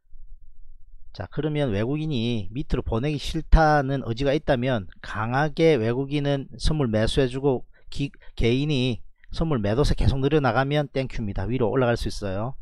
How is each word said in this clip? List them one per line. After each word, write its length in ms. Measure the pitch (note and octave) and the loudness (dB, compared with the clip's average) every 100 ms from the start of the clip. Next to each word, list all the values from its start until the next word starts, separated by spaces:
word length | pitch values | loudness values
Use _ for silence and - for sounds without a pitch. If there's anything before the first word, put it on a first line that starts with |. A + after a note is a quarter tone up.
| - - - - - - - - - - - | -16 -14 -12 -14 -12 -12 -12 -14 -14 -12 -12
자, 160 | - F#2 | -10 -10
그러면 400 | - D3+ D3 C#3 | -4 -4 0 0
외국인이 760 | G2 A2+ D3+ D#3 C3 A#2 A#2+ G2 | 0 0 -2 -2 -2 0 -2 -4
밑으로 320 | A#2 - B2+ | -6 -2 -2
보내기 340 | - A2+ C#3+ D3 | 0 -2 -2 -4
싫다는 880 | - D#3+ - D#3+ D#3 D3 C3+ C#3 A#2 | -4 -4 4 6 6 4 2 -2 -4
의지가 280 | A2+ C#3 | -2 0
있다면 540 | D3+ - C3 B2+ A#2+ F#2 - | 0 0 0 2 -2 -4 -12
강하게 720 | - G#2 A2 B2+ D3+ C#3 D#3+ | -10 -6 -2 0 0 2 4
외국인은 760 | C#3+ A2 B2 C#3 D3 C#3+ C#3 - A2 | 4 2 0 -2 -2 0 -2 -4 0
선물 280 | - D#3 B2+ | 2 2 2
매수해주고 760 | G#2+ A2 - C3 C3 C#3 B2 - - - | 2 2 2 0 2 0 0 -4 -18 -8
기-, 220 | - C#3+ - - - | -4 -4 -6 -12 0
개인이 680 | A#2 C3 D3 C3+ B2+ A2+ - - - | 2 2 2 0 0 -2 -8 -18 -12
선물 260 | - E3 C3 | -4 0 0
매도세 380 | G2+ A#2 C#3+ - | 2 2 4 4
계속 240 | - C3+ | 4 4
늘어나가면 680 | C3+ D#3 C3 A#2 C#3 D3 D3 | 2 2 4 2 2 0 0
땡큐입니다. 560 | C3+ B2+ - G#2 F#2+ F#2+ | -2 -4 -4 -4 -2 -2
위로 260 | B2+ A2 | 0 2
올라갈 260 | C3+ A#2+ A#2 | 2 2 2
수 100 | A2+ | -2
있어요. 460 | - G2+ F#2+ A#2+ C3+ | -4 -4 -4 -4 -8